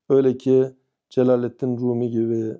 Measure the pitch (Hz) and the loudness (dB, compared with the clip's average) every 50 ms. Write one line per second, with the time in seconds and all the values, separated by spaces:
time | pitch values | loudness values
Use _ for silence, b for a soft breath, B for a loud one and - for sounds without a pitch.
0 | _ - 143 135 135 131 123 127 - 131 131 131 131 131 131 _ _ _ _ _ | _ 0 2 2 4 2 0 -2 0 2 2 2 2 0 -4 _ _ _ _ _
1 | _ _ - 131 127 127 127 123 123 120 120 _ 139 127 123 117 123 123 120 120 | _ _ -2 0 2 2 2 2 0 -4 -6 _ -6 -4 -4 -4 -2 -4 -2 -2
2 | 123 120 117 113 113 113 117 113 110 110 110 - | -4 -4 -2 -2 -2 -2 -2 -4 -4 -6 -8 -12